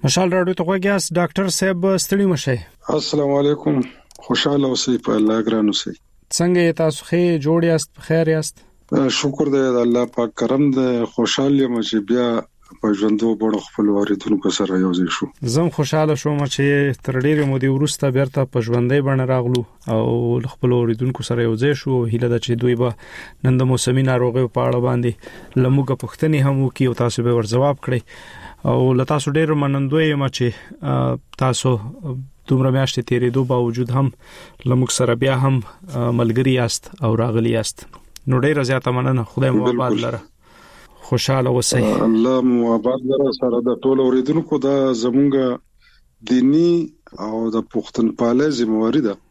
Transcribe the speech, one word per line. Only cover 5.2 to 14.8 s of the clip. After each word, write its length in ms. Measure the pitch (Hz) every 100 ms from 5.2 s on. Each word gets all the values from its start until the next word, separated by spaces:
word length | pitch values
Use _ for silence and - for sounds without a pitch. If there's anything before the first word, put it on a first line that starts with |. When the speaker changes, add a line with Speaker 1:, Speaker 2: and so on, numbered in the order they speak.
| 107 110 110
Speaker 2:
ګران 200 | 113 107
اوسئ. 180 | 95 - - _ _ _ -
Speaker 1:
څنګه 240 | 170 180 170
یې 80 | 160
تاسو، 240 | 160 151 -
ښه 340 | 175 175 160 143
جوړ 180 | 165
یاست، 300 | 170 160 - -
په 60 |
خیر 260 | - 160 160
یاست؟ 360 | 156 156 - - _ _
Speaker 2:
آه، 160 | - 135
شکر 380 | - 147 - 147
دی 160 | 135 131 123
د 20 |
الله 220 | 120 120 120 -
پاک 180 | 117
کرم 380 | - 113 135 147
دی، 160 | 131 127 120 117
خوشحال 480 | - 110 - 139 143
یم 220 | 135 117
چې 140 | 101 110
بیا 460 | 101 123 120 117 - _ _ -
په 120 | 107 101
ژوندو 360 | 107 107 117 107
بڼو 180 | 110 104 -
خپل 220 | - 104
اوریدونکو 600 | 101 101 101 - 104 98
سره 300 | - 95
یو 140 | 92